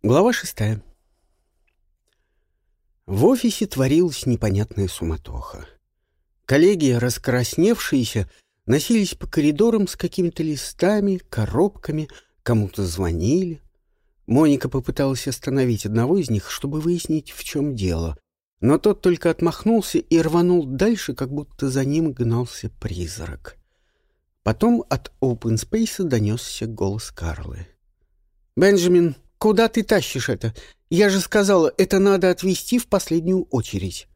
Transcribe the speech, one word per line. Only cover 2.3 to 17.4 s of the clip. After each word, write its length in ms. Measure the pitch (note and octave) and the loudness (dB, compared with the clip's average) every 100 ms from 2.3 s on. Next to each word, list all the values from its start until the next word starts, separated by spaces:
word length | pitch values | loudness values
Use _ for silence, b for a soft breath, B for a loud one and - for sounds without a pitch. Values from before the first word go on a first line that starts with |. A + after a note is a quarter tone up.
| _ _ _ _ _ _ _ - | _ _ _ _ _ _ _ -8
В 180 | F#2+ | 2
офисе 420 | D#3+ B3+ A#3+ - G#3+ | 4 4 0 -2 -4
творилась 600 | - C3 D3+ F3 C#3 C3 | 0 2 4 2 0 -2
непонятная 600 | A#2 A2 G2 G#2 - G2 | 0 0 0 -2 -2 -4
суматоха. 800 | - E2 D#2+ - B1+ - - - _ _ _ _ _ _ _ | -4 -6 -6 -8 -12 -12 -16 -18 _ _ _ _ _ _ _
Коллеги, 480 | - C#3 F3+ G3+ C#3+ | 0 4 6 4 2
раскрасневшиеся, 1400 | A#2+ B2 - - B2 A#2+ - F#3 A#3 - - A#2+ A2+ F#2 b _ _ | 2 0 -4 -2 -2 -2 2 2 2 0 -2 0 -2 -6 b _ _
носились 520 | - C3+ - A#3 G3 - | 0 0 2 0 0 -4
по 100 | - | -4
коридорам 600 | D#3+ D3 D3+ A3+ A3+ F#3+ | 0 2 4 2 2 -2
с 80 | - | -4
какими-то 480 | F3 - F3 - | -6 -2 -4 -2
листами, 720 | D#3+ C#3+ - - F3+ G#3+ G3+ F#3 | -6 -4 -10 -2 0 2 0 -2
коробками, 920 | - - G#2+ B2 G3 - - D#3 D3+ B B B | -4 -4 -2 0 0 -2 -8 -6 -6 B B B
кому-то 420 | - A2+ G#2 - F#2+ | 0 0 0 -2 -4
звонили. 760 | E2+ F2+ E2 F#2 E3 F3+ D#3 _ _ _ _ _ _ - | -2 -2 0 0 0 -2 -8 _ _ _ _ _ _ 0
Моника 400 | B2 D#3 C#3+ C3 | 4 4 4 0
попыталась 580 | C3+ B2 - C#3 C3 - | -4 -4 -2 -2 -2 -4
остановить 580 | B2 - C3+ B2+ A2 | -6 -2 0 2 0
одного 320 | G#2 G#2+ A#2+ G3 | -2 0 2 0
из 140 | C3+ | 0
них, 180 | G#2+ - | -4 -4
чтобы 320 | - C#3 D3+ | -8 -6 -4
выяснить, 520 | D#3 F3 - D#3 - | -2 -2 -2 -6 -6
в 100 | - | -14